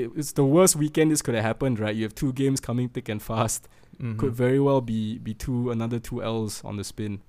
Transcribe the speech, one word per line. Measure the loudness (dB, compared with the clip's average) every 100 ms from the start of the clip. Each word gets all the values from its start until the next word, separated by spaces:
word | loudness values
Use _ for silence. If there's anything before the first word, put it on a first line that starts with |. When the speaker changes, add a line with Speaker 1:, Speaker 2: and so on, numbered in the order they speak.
| -2
Speaker 1:
it, | -4
it's | -4
the | 2
worst | 4 6 6 4
weekend | 0 4 4
this | 2
could | 0 0
have |
happened, | 0 0 0 0
right? | 0
You | -2
have | -4 -2
two | -2
games | 0 0 0
coming | -2 -2 -2
thick | -4 -6
and | -8
fast. | -4 0 0 -2 -10 -20 -20
Speaker 2:
Mm-hmm. | -10 -8 -2
Speaker 1:
Could | -2
very | 2 4 4
well | 4 2
be, | 2 -2 -2 -6
be | -8
two, | -8 -4 -2 0
another | -2 -2 -4
two | -4 -6
L's | -4 -2 -4 -6
on | -8 -8
the |
spin. | -8 -8 -8 -8